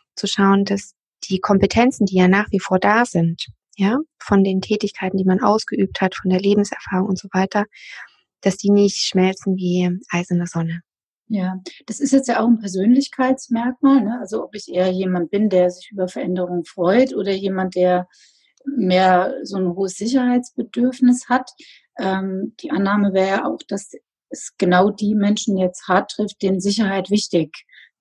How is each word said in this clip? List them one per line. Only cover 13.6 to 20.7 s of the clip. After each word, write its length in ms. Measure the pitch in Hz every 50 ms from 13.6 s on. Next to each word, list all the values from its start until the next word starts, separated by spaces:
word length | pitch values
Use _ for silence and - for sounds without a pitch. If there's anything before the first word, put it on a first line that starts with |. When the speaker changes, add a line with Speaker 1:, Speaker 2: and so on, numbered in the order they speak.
| 233 247 254 - - 269 269 269
Speaker 2:
ne? 160 | 202 208 240 247
Also 220 | 214 185 220 220
ob 120 | - - -
ich 140 | 208 - -
eher 220 | - 180 185 185
jemand 400 | 185 185 190 185 185 175 170 160
bin, 180 | - 202 220 208
der 220 | 190 185 180 180
sich 200 | 180 - - -
über 160 | 214 196 185 180
Veränderungen 560 | - - - 180 185 185 180 175 180 175 165
freut 500 | - - - 175 175 196 240 262 262 -
oder 180 | - 196 196
jemand, 420 | 196 190 196 196 190 190 185 185 185
der 320 | 180 180 180 180 180 180 - _ _ _ _ _ _ _ _ _ _ -
mehr 720 | 277 277 254 202 185 180 185 190 185 185 180 185 - - - -
so 120 | 196 196
ein 120 | 190 185 180
hohes 260 | 175 185 196 185 -
Sicherheitsbedürfnis 1300 | - 208 233 254 269 247 247 247 247 247 - _ - 247 -